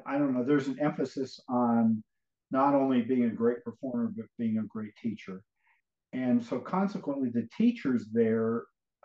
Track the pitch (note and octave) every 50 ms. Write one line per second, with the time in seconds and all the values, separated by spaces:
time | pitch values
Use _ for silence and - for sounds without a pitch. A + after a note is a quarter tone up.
0 | - B2+ C#3 C#3+ D3 C3+ B2+ B2+ A#2+ B2+ D3 C#3+ C3 C3+ B2+ - D3 D3 - -
1 | C3+ - - C#3+ C3 - - - - - B2+ B2 B2 A#2 - A#2 A2+ A2+ A2+ G#2+
2 | - _ _ _ _ _ _ _ _ _ C3+ C3+ C#3 C#3+ C#3+ C#3 C3+ C3+ C3 B2
3 | A2 A#2+ C3 B2 A#2+ A#2 G2+ F#2+ A#2 A#2+ B2 - - A#2 A2 - - B2+ A#2+ A#2+
4 | A#2 A2 G2 A2 A2 - _ - A#2+ A2+ A2 A2 G#2+ G2+ - A2 G#2+ G#2 - -
5 | - A#2 G#2 - - - F#2 F#2+ - _ _ _ _ _ _ _ _ _ _ _
6 | _ _ - B2+ B2+ B2 A#2+ A#2+ A#2 - B2+ B2 - - - F#3 G3 G3 - F#3+
7 | - C#4+ C#4 C#4 C4+ A#3+ A#3 - - - - - A3 A#3+ A#3 - - C3+ B2+ A2+
8 | G2+ G#2+ G#2+ A#2 A2+ A2 A2+ A2+ A2+ A2+ A2+ A#2 - - _ _ _ _ _ _